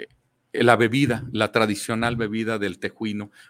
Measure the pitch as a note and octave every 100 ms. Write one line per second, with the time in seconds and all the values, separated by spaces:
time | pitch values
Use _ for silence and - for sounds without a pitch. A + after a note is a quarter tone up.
0 | - _ _ _ _ - A#2+ A2+ A#2 B2+
1 | C#3 A2+ - G#2+ G#2+ A#2 G#2+ G2+ - A2+
2 | A#2 A#2 A2 A2 A2 A2 G2+ F2 G#2 -
3 | A2 G#2 G#2 - -